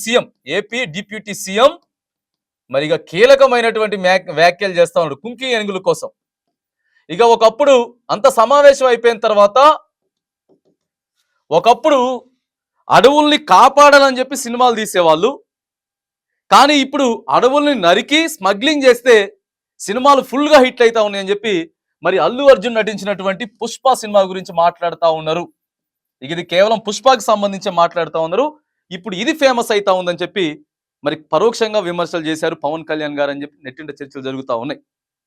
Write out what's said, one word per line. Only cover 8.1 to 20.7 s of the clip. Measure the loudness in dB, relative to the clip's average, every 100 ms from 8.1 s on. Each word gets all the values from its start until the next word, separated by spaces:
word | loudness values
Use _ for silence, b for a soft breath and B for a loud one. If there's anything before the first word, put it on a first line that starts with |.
అంత | -2 0 2
సమావేశం | 2 4 4 2 0
అయిపోయిన | 0 0 -2 -2
తర్వాత | 2 2 4 2 2 -4 _ _ _ _ _ _ _ _ _ _ _ _ _ _ _ _
ఒకప్పుడు | 0 2 2 2 0 0 -4 -12 _ _ _ _ _ 0
అడవుల్ని | 4 6 4 2 0 2
కాపాడాలని | 4 4 6 6 6 4 0
చెప్పి | -6 -8
సినిమాలు | -8 0 0 0
తీసేవాళ్ళు, | -4 0 2 2 0 -4 _ _ _ _ _ _ _ _ _ _ _
కానీ | 4 4 2
ఇప్పుడు | -2 -2 -2 -2 -2 0
అడవుల్ని | 2 2 0 0
నరికి | 2 2 2 -2 -2
స్మగ్లింగ్ | -4 -4 -2 -2 2 2
చేస్తే | 2 4 4 2 -6 _ _ _ _
సినిమాలు | -8 -2 2 2 0
ఫుల్గా | -4 4 4
హిట్ | 4